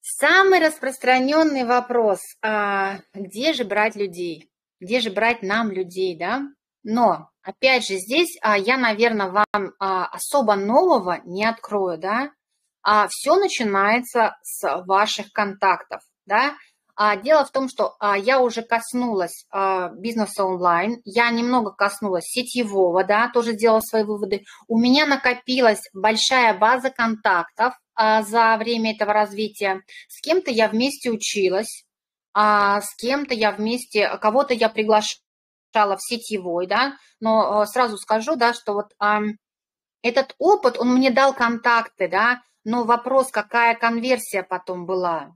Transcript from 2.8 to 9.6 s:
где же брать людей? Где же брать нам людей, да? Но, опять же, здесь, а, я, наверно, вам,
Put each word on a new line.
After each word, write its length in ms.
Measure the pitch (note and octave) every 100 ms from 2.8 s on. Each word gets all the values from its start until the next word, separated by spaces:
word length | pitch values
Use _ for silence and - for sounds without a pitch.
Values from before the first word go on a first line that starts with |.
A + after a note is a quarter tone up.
| G3 G3 -
где 400 | F#3+ F#3+ G3 D4
же 100 | C#4
брать 320 | G#3+ G3+ A3 G#3+
людей? 540 | G3+ F3 F3 D#3 _ _ _ _
Где 200 | F3+ B3
же 100 | A3
брать 320 | F#3+ A3+ A#3
нам 280 | F#3+ G#3+ A3+
людей, 480 | F#3+ F#3 F3+ F#3 E3
да? 240 | F3 B3 C#4 _ _ _
Но, 480 | - A3+ A3+ D#3+ - _
опять 440 | - - C4 B3+ A3+
же, 80 |
здесь, 420 | F#3+ F3+ C#4 E4+ -
а, 160 | A3 G#3
я, 180 | G3 B3+
наверно, 540 | A#3+ G#3 A#3 A3 F#3+
вам, 420 | F#3+ G#3+ G#3